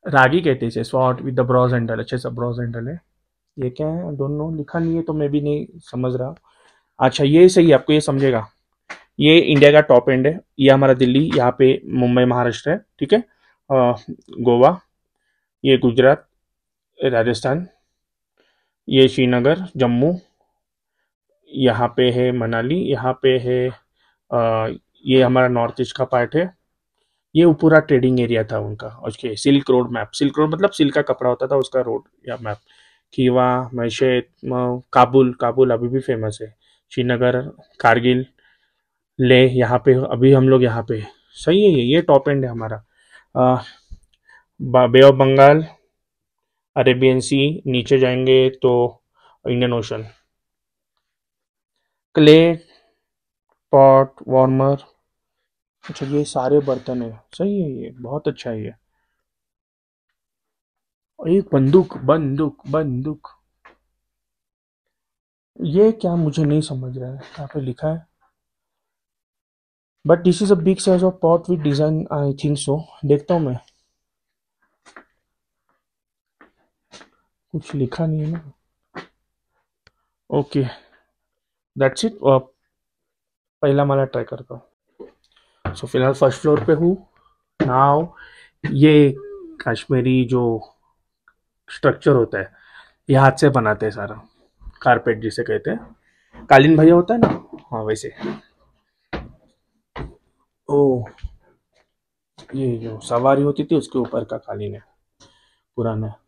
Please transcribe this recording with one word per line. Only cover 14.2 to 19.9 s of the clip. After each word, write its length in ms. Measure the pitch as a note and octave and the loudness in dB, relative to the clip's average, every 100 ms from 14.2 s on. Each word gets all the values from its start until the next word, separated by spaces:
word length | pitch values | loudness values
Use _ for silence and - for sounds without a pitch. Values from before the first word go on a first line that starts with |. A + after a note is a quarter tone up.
| _ - | _ -4
गोवा, 420 | A#2+ A#2+ C3+ F3+ _ _ _ _ _ _ _ _ C#3 | 0 4 4 2 _ _ _ _ _ _ _ _ 0
ये 120 | C3 | 2
गुजरात, 520 | B2+ A#2 B2+ D3 _ _ _ _ _ _ _ _ | 2 2 2 2 _ _ _ _ _ _ _ _
राजस्थान, 640 | C#3 A#2+ A2+ A#2 C3 D3 F3+ _ _ _ _ _ _ _ _ _ _ _ - | -4 -2 -2 -2 -4 -6 -8 _ _ _ _ _ _ _ _ _ _ _ -2
ये 180 | C3 C3 | 4 4
श्रीनगर, 600 | - B2+ B2 B2 F#3 F#3 C#3+ | 4 0 2 0 -2 -6 -2
जम्मू, 420 | B2 | 0